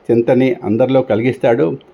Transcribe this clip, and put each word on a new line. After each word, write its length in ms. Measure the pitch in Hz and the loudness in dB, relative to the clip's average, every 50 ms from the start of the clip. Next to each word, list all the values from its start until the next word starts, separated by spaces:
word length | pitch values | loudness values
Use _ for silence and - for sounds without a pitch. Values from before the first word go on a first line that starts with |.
| _ - | _ -2
చింతని 460 | 117 117 120 127 131 123 131 131 123 - - | 0 0 2 2 2 2 2 0 -2 -4 -4
అందరిలో 380 | 107 104 113 127 123 135 131 127 | -4 0 0 0 2 2 0 0
కలిగిస్తాడు, 760 | - 107 104 117 127 113 - - 131 117 117 156 165 - 143 - _ | 0 -2 -2 -2 -2 -4 -2 0 0 0 2 0 -2 -4 -8 -12 _